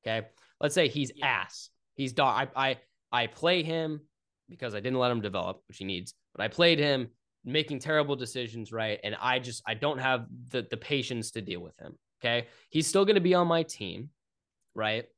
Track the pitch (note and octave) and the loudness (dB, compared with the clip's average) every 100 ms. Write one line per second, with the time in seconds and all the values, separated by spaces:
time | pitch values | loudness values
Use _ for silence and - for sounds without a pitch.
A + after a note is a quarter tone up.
0 | A2+ A2 A2 _ _ _ D3 F3+ D3+ D3 | -2 -4 -4 _ _ _ 0 4 2 0
1 | B2+ D3 C#3+ A2 - - - _ _ - | -4 -2 0 0 -4 -12 -18 _ _ -6
2 | C3+ A#2 C3+ A2 C3+ C3 C3+ B2+ _ _ | -4 2 4 2 -2 0 0 -2 _ _
3 | _ A#2+ A2+ - E3 F3+ D#3+ E3 D#3 D3+ | _ -2 -2 0 2 2 0 -2 -4 -6
4 | - _ _ _ _ F3 B2 G#2 A#2+ B2+ | -12 _ _ _ _ -10 -6 -4 -2 2
5 | B2 A#2+ G2+ F#2 F2+ F#2+ _ - F#2+ F2+ | 4 2 0 -2 -4 -6 _ -10 -6 -6
6 | F#2+ - _ - A2 - E3+ D#3 D3 C3+ | -8 -18 _ -4 -4 4 4 6 4 2
7 | A#2 _ _ _ A#2+ D3+ D#3 C#3 D#3 D#3 | -2 _ _ _ -2 -2 -2 -6 0 2
8 | C#3+ C3+ B2 C3 A#2 A2+ G#2 A2+ A2 G#2 | 2 -2 -4 -6 -8 -10 -8 -4 -2 -2
9 | G#2 G#2+ B2 B2+ B2 A#2 - A2 C#3+ C3+ | -6 -2 0 0 -2 -10 -6 -2 -2 0
10 | C3 B2+ A2+ B2 B2 B2+ G#2+ A2+ - C#3+ | 0 0 -2 -14 -6 -6 -6 -10 -2 -2
11 | A#2 A#2+ A2 A#2 F#2+ F2 E2+ _ - - | -2 -6 -6 -8 -8 -8 -10 _ -18 -18
12 | _ _ A#2+ A#2+ A#2 - _ D#3+ D#3+ G3 | _ _ 0 0 -2 -18 _ -2 2 4
13 | G3 G#3 F3 F3+ F3 E3 E3 - G2 F2 | 6 6 6 4 4 2 0 -6 -8 -8
14 | C#3+ _ _ _ _ _ _ A2+ G#2+ A2 | -12 _ _ _ _ _ _ -4 -2 -2
15 | - | -6